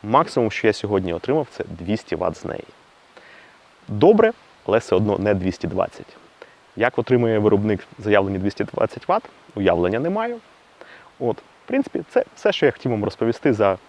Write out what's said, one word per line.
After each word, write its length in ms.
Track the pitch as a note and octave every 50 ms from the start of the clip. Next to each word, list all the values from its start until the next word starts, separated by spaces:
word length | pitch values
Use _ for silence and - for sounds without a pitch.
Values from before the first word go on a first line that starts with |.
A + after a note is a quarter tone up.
| -
Максимум, 480 | G#2 A#2 C#3+ E3 - - C3+ A#2 A2
що 160 | - - -
я 60 | A2 G#2
сьогодні 400 | - - G2+ G#2 F#2+ F#2 F2+ E2+
отримав, 340 | E2 - - C#3 D#3+ C#3+ -
це 120 | - - -
двісті 480 | - E2+ E2 F2+ F#2 G#2 A2 - - E2+
ватт 220 | D#2+ F2+ F2+ -
з 80 | - -
неї. 180 | - - - - - - _ _ _ _ _ _ _ _ - - - - - - - - _ _ _ _ _ _
Добре, 440 | - G#2+ G#2 B2+ F3+ A3 G#3 A3 A3 A#3+ _ - _ _ _ _
але 120 | - G2
все 180 | A2+ - - -
одно 220 | F#2 G#2+ G#2 G2+
не 160 | - G2 G#2 G#2
двісті 340 | F#2+ F2+ F#2 - - -
двадцять. 500 | E2 E2+ F#2+ F2+ - - - - - - - - - _ _ - - - _ _ _ _
Як 240 | - A2 B2 - -
отримує 400 | A#2+ - B2+ A#2+ A#2+ A2+ A2+ G#2+
виробник 480 | G#2 G#2+ G#2 G2+ G#2 G#2+ G#2 F#2 - - - -
заявлені 380 | G2+ G#2 G#2 G2+ G2 G2 G2
двісті 260 | F#2+ F#2 G2+ - - -
двадцять 440 | - - - - A2 - - -
ватт, 160 | - F3+ A3+ - - - - - - -
уявлення 440 | G#2 G2 F#2 F2 F2 F2 F2+ G2+ A#2
не 100 | C#3 E3+
маю. 280 | F#3+ G#3+ A3+ A#3+ A#3+ A3+ _ _ _ _ _ _ _ _ - - - - - - _ _
От, 180 | C3 A#2+ G#2+
в 300 | - - - _ _ _
принципі, 340 | - B3 C4+ C4+ - - - - -
це 140 | - B3 - - -
все, 160 | - - G#3+
що 140 | G3 - -
я 60 | C#3
хотів 200 | - - - C3
вам 120 | A#2+ G#2 G2+
розповісти 500 | G#2 - - A2+ A2+ A#2 - - D3 A#2+
за 240 | G#2 G#2+ G2 F#2+ - -